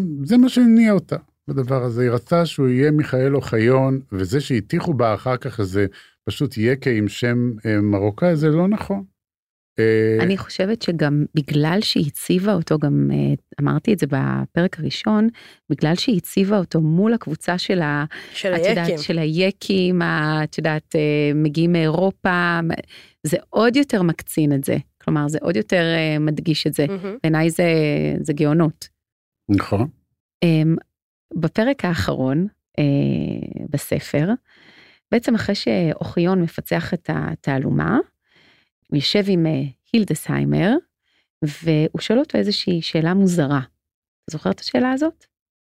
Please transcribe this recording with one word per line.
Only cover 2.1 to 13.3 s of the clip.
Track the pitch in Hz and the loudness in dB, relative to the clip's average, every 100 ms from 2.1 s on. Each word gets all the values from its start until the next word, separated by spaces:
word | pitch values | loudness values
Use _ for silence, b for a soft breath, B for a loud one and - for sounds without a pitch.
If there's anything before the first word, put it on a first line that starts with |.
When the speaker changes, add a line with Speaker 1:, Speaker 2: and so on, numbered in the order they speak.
Speaker 1:
רצתה | 120 - 170 165 | 0 0 0 0
שהוא | - 131 | 0 2
יהיה | 127 147 | 4 4
מיכאל | 151 147 131 135 139 | 2 2 0 0 0
אוחיון, | - 113 113 131 135 135 - | 0 2 4 4 2 -2 -4
וזה | 95 92 139 | -4 -2 -2
שהטיחו | 147 120 98 170 175 | -2 -2 -2 -4 -2
בה | 131 117 | 0 2
אחר | 104 127 127 | 0 -2 -4
כך | 135 110 | -4 -6
איזה | 95 98 98 B B B | -2 0 -2 B B B
פשוט | - - 139 107 | -8 -4 -4 0
יקה | 113 131 131 | 0 0 0
עם | 110 104 | 0 -2
שם, | - 123 120 120 107 113 | -2 -2 0 -2 -4 -2
אה, | 104 | 0
מרוקאי, | 104 101 104 104 180 160 | 2 2 0 0 0 2
זה | 156 | 2
לא | 156 190 | 2 2
נכון. | 208 - 196 190 _ _ _ _ _ _ - | 0 -4 -6 -8 _ _ _ _ _ _ 0
אה, | 110 110 110 110 | 2 4 2 2
Speaker 2:
אני | 175 196 | 2 0
חושבת | - - 190 226 | -4 -4 -2 -2
שגם | - 165 151 147 147 156 | -2 0 2 2 0 -2
בגלל | 139 147 151 190 | 0 0 2 0
שהיא | - - 147 | 0 0 -2
הציבה | - - 180 202 | -4 -2 0 0
אותו, | 185 - 156 | 0 0 0
גם, | 147 143 139 | 0 2 2
אה, | 143 139 | 0 0